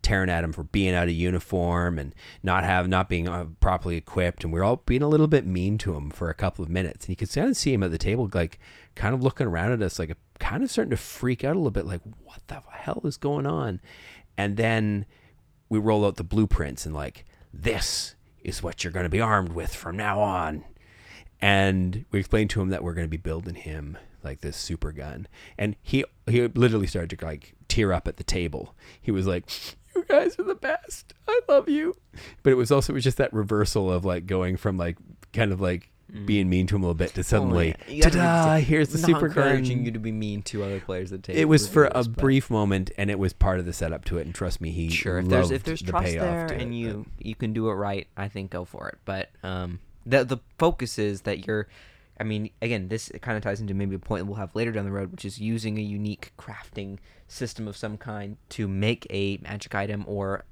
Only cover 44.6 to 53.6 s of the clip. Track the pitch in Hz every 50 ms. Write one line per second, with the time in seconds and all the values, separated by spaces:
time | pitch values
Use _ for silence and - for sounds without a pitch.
44.6 | 85 82 82 85 82 82 82 82 - - 90 90 92 92 92 92 92 87 - -
45.6 | - 160 160 160 - - - 175 180 180 170 165 - 175 175 170 165 165 - -
46.6 | 123 120 120 117 117 113 104 104 110 - - - - - 110 - 131 113 107 113
47.6 | 110 110 104 95 101 101 101 101 - _ _ - 98 101 101 101 95 92 - 87
48.6 | 90 - - - - - - _ _ - 98 95 90 - _ - - 95 92 92
49.6 | 90 87 87 92 - - - - - 117 127 139 127 123 135 120 - - - _
50.6 | 165 170 170 - 131 113 - - 107 104 101 95 - 104 101 80 90 101 110 107
51.6 | 101 - - - - - - - _ _ _ - 110 110 107 104 107 110 _ _
52.6 | 113 117 117 104 92 92 110 113 - - - - - 123 113 107 101 110 98 101